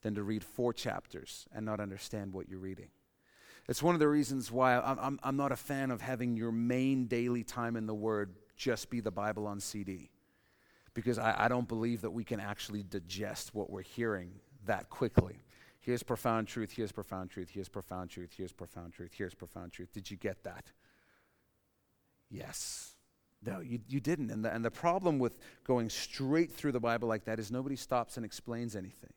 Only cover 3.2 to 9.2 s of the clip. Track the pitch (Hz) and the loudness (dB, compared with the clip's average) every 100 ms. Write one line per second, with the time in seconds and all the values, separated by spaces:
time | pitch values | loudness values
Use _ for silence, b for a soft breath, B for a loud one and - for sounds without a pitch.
3.2 | B B B B B - 160 175 147 147 | B B B B B 2 4 6 6 6
4.2 | 131 135 113 117 127 123 - 135 131 139 | 4 0 0 4 6 6 4 0 -2 -2
5.2 | 135 135 139 131 - 139 135 120 131 127 | 0 2 2 0 -2 -2 0 -2 -2 0
6.2 | 123 113 117 113 117 123 131 135 123 120 | 0 2 0 2 2 4 4 4 2 2
7.2 | 123 120 113 - 117 117 110 107 110 107 | 2 0 -2 -2 -2 0 -2 0 2 2
8.2 | 101 90 - _ - 117 - 120 110 95 | 0 -6 -20 _ 0 0 0 -2 -2 0